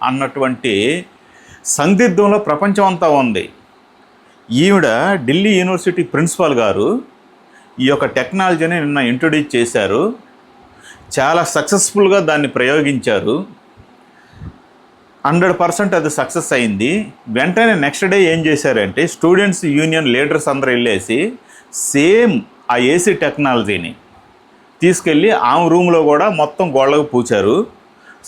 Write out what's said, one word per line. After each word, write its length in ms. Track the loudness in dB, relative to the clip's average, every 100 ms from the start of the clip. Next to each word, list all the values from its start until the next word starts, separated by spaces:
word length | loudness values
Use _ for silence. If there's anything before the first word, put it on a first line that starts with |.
అన్నటువంటి 1040 | -4 -2 -4 -2 -4 -2 -2 0 0 -4 -8 _ _ -20 -20 -16
సందిగ్ధంలో 760 | -8 -2 0 2 2 2 2 2
ప్రపంచం 460 | 0 -2 0 2
అంతా 240 | 0 2 2
ఉంది. 400 | 2 0 -4 -8 -16 _ _ _ _ _ _ _ _ -4
ఈవిడ 360 | 0 2 4 2 0 0
ఢిల్లీ 440 | -2 0 0 2 2
యూనివర్సిటీ 440 | 0 -2 -2 -4
ప్రిన్సిపల్ 520 | -2 -2 -2 0 0
గారు 480 | 2 0 0 0 -2 -8 _ _ _ _ -20 _ -2
ఈ 60 | 0
యొక్క 180 | 0
టెక్నాలజీని 760 | 0 -2 -4 -2 0 0 -2 -2
నిన్న 180 | -2 0
ఇంట్రడ్యూస్ 580 | 0 0 0 0 -2 -2
చేశారు. 580 | 0 0 0 0 -2 -4 -16 _ _ -20 -20 -20 -20 -20 -8 -2
చాలా 240 | 0 0
సక్సెస్ఫుల్గా 760 | 0 -4 -2 -2 0 2 2 2
దాన్ని 280 | 0 -2 -2
ప్రయోగించారు. 960 | -2 0 0 0 -2 -2 -2 -2 -4 -6 -18 _ -20 -20 _ _ _ _ -20 -20 -20 _ _ _ _ _ _ -2
హండ్రెడ్ 340 | 2 2 2
పర్సెంట్ 340 | -2 0 -2
అది 160 | -2 -2
సక్సెస్ 420 | -4 -4 -6 -2
అయింది. 600 | 0 0 -2 -2 -2 -6 -16 -6
వెంటనే 460 | -2 0 2 2
నెక్స్ట్ 300 | 2 -2 -2
డే 180 | 0 2 2
ఏం 140 | 2 0
చేశారంటే, 600 | 0 0 0 -2 -2 -4
స్టూడెంట్స్ 580 | 0 2 4 2 0
యూనియన్ 440 | -2 0 0 0 2
లీడర్స్ 400 | 0 0 0 -2
అందరూ 220 | -2 0
వెళ్ళేసి 640 | 0 0 -2 -2 -2 -2 -8 -20 -20 _
సేమ్ 680 | -10 -4 0 4 4 2 0 -6 -14 -4
ఆ 60 | 0
ఏసీ 360 | 2 2 0
టెక్నాలజీని 840 | 0 -4 -2 0 0 -2 -6 -8 -14 _ -20 _ _ _ _ _ _
తీసుకెళ్ళి 480 | 0 0 0 2 2
ఆమె 380 | 2 2 2 2
రూమ్లో 340 | 2 4 2
కూడా 260 | 2 2 2
మొత్తం 480 | 0 -2 -2 -2 2
గోడలకు 260 | 2 2
పూచారు. 640 | 0 -2 0 0 2 0 -2 -10 _ _ -20 -20